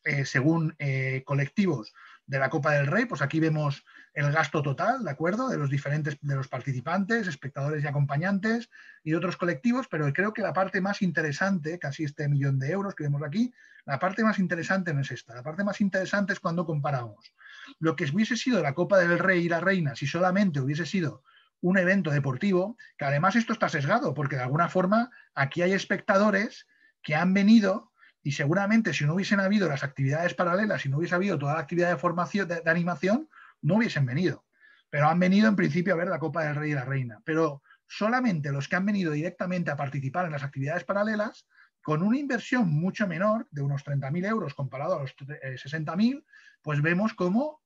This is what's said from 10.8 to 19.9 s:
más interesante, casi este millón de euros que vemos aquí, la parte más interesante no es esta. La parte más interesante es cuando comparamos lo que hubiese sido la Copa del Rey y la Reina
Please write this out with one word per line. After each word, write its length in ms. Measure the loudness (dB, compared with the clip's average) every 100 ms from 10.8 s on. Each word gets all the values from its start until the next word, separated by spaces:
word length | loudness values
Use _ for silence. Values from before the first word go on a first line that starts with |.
más 220 | -2 0
interesante, 760 | 0 0 -2 0 0 0 -2 -6
casi 240 | -6 -6
este 240 | -8 -4 0
millón 300 | 2 2 0
de 100 | -2
euros 240 | -2 -4
que 80 | -6
vemos 200 | -4 -4
aquí, 280 | -4 -2 -2 _ -20 -20
la 140 | -8 -2
parte 240 | -2 0
más 160 | 0 2
interesante 560 | 0 -2 -2 -2 0
no 60 | -2
es 100 | -2
esta. 240 | -8 -14
La 80 | -12
parte 220 | -10 -4
más 160 | -4 0
interesante 520 | 0 0 0 0 0
es 80 | -2
cuando 240 | -2 -2
comparamos 720 | -2 -2 -2 -2 -6 -14 -20 _ -20 -20 -20 -2
lo 160 | -2 0
que 80 |
hubiese 320 | -2 0 0 0
sido 260 | 0 2
la 120 | 0
Copa 240 | 0 4 4
del 200 | 6 4
Rey 280 | 4 2 2
y 20 |
la 120 | 0
Reina 360 | 2 2 0